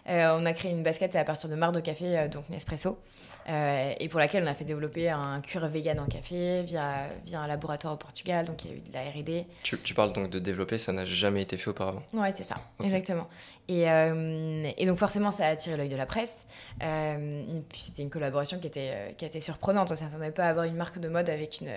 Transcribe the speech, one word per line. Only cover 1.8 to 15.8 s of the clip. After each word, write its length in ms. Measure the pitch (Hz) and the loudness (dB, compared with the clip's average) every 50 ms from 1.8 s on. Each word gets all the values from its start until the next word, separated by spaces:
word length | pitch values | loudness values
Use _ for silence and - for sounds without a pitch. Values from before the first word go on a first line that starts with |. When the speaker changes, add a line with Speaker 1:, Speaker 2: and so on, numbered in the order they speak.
Speaker 1:
café, 360 | 160 160 151 151 175 180 175 165 | 0 -2 -2 -2 0 2 2 2
euh, 100 | 151 147 | 2 2
donc 200 | 151 147 147 - | -2 -6 -8 -8
Nespresso, 480 | 170 151 - - 160 147 - 185 220 - - - - - - - - - - - | -8 -8 -6 -4 -4 -2 0 -2 -2 -4 -8 -18 -20 -20 -18 -18 -16 -12 -6 -4
euh, 440 | 165 151 151 143 143 139 131 139 127 - | 0 2 2 2 2 2 2 0 -2 -2
et 80 | - 160 | -4 0
pour 140 | 156 165 | 4 4
laquelle 220 | 147 147 - 202 175 | 4 6 6 4 2
on 40 | 156 | 2
a 60 | 139 | 0
fait 100 | - 151 | -2 -4
développer 460 | 147 156 147 151 151 - 170 170 170 | -4 -4 -2 -2 -2 -2 0 2 2
un 320 | 160 147 143 139 139 143 | 2 2 0 -2 -2 -2
cuir 260 | 139 - - 185 165 156 | -4 -4 -4 -2 -2 0
vegan 320 | 147 160 151 160 151 151 | 0 0 0 0 0 0
en 60 | 143 143 | 0 -2
café 560 | - - - - 180 175 175 175 180 180 180 | -2 -4 -4 -4 -2 0 0 2 2 0 0
via, 460 | 170 165 160 147 143 143 139 139 143 - 90 - | -2 -2 -2 0 0 -2 -2 -4 -6 -8 -10 -10
via 160 | - 175 160 | -8 -6 -4
un 60 | 151 147 | -2 -2
laboratoire 460 | 147 147 156 156 151 147 - 160 151 | -2 -2 -2 -2 -4 -4 -4 -4 -4
au 40 | 143 | -6
Portugal, 480 | - - - - - 180 180 170 165 | -8 -12 -14 -8 -4 0 0 0 0
donc 180 | 170 160 143 - | 0 -4 -8 -8
il 80 | - | -10
y 20 | - | -10
a 40 | - | -12
eu 20 | |
de 140 | - - - | -12 -10 -8
la 80 | 135 | -6
R 160 | 131 143 143 147 | -6 -6 -6 -6
et 60 | 147 | -4
D. 220 | 156 165 170 175 175 - - | -4 -2 -4 -4 -6 -10 -8
Speaker 2:
Tu, 160 | - - - - | -6 -4 -4 -4
tu 160 | - - - | -4 0 4
parles 200 | - 107 104 92 | 4 4 4 4
donc 160 | 95 98 92 | 2 -2 0
de 100 | 87 92 | -2 -2
développer, 380 | 90 95 95 90 95 92 113 113 | 0 0 0 0 0 0 0 -2
ça 160 | 110 - 92 | 0 0 -2
n'a 100 | 95 92 | -2 -2
jamais 360 | 90 90 90 101 101 101 101 | 0 0 2 4 4 4 2
été 160 | 98 - - 92 | 0 -2 -4 -4
fait 120 | - - | -4 -4
auparavant ? 320 | 98 - 101 95 95 98 - - - | -2 -2 -2 -2 -2 -4 -6 -6 -2
Speaker 1:
Ouais, 180 | 220 208 196 196 | 0 0 0 0
c'est 120 | 196 190 | -2 -4
ça, 100 | - - - - - - - | -6 -8 -8 -10 -10 -8 -2
Speaker 2:
Ok. 60 | 208 | 0
Speaker 1:
exactement. 420 | 202 190 185 185 - 185 170 165 165 - - - - - - - - | 2 2 2 2 0 -2 -2 -4 -6 -10 -16 -16 -16 -18 -12 -6 -2
Et, 240 | 180 175 170 165 | 2 4 4 6
euh, 800 | 160 160 160 160 160 160 160 160 160 160 160 160 156 156 151 143 - - | 8 8 6 6 4 2 0 0 -2 -2 -2 -2 -2 -2 -2 -2 0 2
et 80 | - | 4
donc 120 | 185 185 175 | 4 4 4
forcément, 360 | 208 196 - 208 208 208 202 | 4 2 4 4 2 2 4
ça 120 | - 180 156 | 4 4 4
a 20 | |
attiré 260 | 156 151 - 170 160 | 4 2 0 -2 0
l'œil 140 | 147 | 0